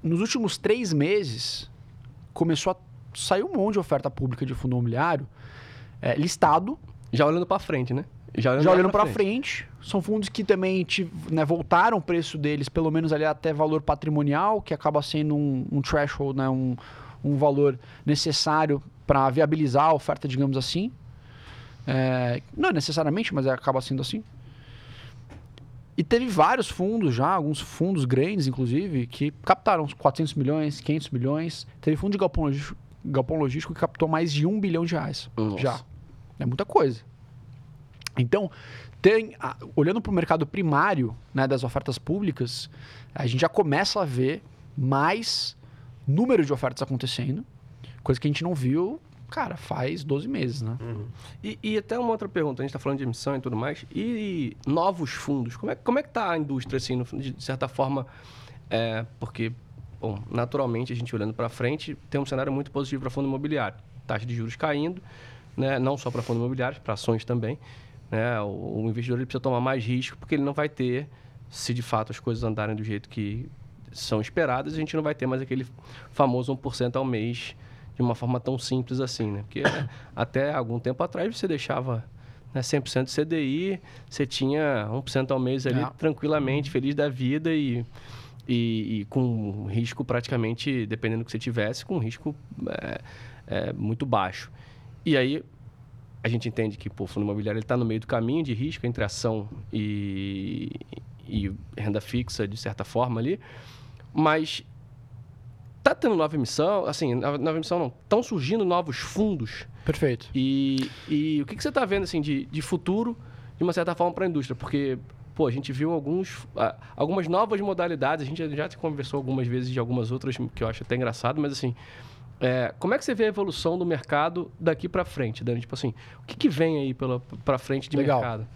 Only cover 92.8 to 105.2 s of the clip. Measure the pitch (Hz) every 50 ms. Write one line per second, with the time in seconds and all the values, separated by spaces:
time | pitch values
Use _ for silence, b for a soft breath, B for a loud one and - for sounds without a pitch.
92.8 | - - - - - B B B B B B B B - - - 82 82 85 -
93.8 | 104 104 113 117 143 139 120 107 95 92 95 - - - B B B B B B
94.8 | B B B - - 170 156 135 127 131 143 160 - - - - - - - -
95.8 | - - - - - - - - - - 117 117 - 120 110 - 113 107 98 -
96.8 | - 107 - - 101 90 - 104 104 104 101 104 104 107 104 113 110 - 123 123
97.8 | 123 113 110 110 104 - - 120 113 117 135 165 160 - 120 107 123 156 - -
98.8 | - 123 120 123 113 101 - - - 120 110 110 101 107 - - - - - 110
99.8 | 107 107 104 101 101 101 98 95 98 98 98 95 95 98 87 - - - - -
100.8 | - - - - - - - - - - - 110 98 98 95 - - - - -
101.8 | 107 110 101 104 101 - - 120 123 - - - 110 98 104 113 - 104 104 -
102.8 | 101 - - 117 123 127 120 110 117 135 185 208 B B B B B B B B
103.8 | B B B B B - - - 156 156 156 160 160 156 - - - - - -
104.8 | - - - - - - - -